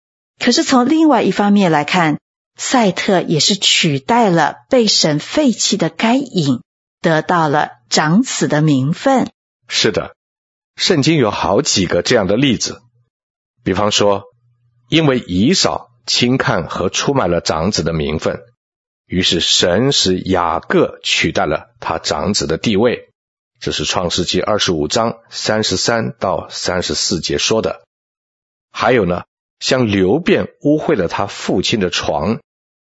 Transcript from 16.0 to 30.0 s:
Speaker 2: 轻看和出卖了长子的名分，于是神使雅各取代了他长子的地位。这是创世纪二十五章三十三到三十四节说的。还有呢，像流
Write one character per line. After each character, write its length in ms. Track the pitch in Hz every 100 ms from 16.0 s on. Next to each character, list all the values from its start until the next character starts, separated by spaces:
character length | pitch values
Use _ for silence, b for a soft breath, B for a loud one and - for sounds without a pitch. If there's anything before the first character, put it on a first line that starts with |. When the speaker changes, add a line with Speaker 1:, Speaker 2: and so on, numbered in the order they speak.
| -
Speaker 2:
轻 320 | - 123 131
看 320 | - 104 76
和 200 | - 87
出 240 | - -
卖 140 | 135 95
了 140 | 85
长 300 | - 78 90
子 100 | 101
的 120 | 80
名 260 | 82 71 76
分， 200 | 101 78 - _ _ _ _ _ _
于 140 | 87
是 180 | 90 87
神 520 | - - 95 90 135
使 280 | 139 92 92
雅 400 | 92 92 85 82
各 400 | - 185 127 -
取 280 | - - 87
代 140 | 101 85
了 300 | 76 - _
他 180 | - 82
长 360 | - 78 82
子 120 | 104 71
的 120 | 82
地 200 | 123 98
位。 320 | 120 - - _ _ _ _ _
这 120 | -
是 140 | - 76
创 260 | - 87
世 140 | - 85
纪 160 | 92
二 180 | 98 107
十 120 | -
五 160 | 80 73
章 280 | 117 113 - _
三 340 | - - 110
十 140 | 107 92
三 360 | - 117 123 -
到 280 | 98 80 -
三 340 | - - 90
十 100 | 87
四 280 | 76 - 85
节 160 | 73 71
说 240 | - 113
的。 220 | 92 - _ _ _ _ _ _ _ _ _
还 200 | - 113
有 140 | 123 87
呢， 180 | 87 - _ _ _
像 280 | - 131 117
流 320 | 98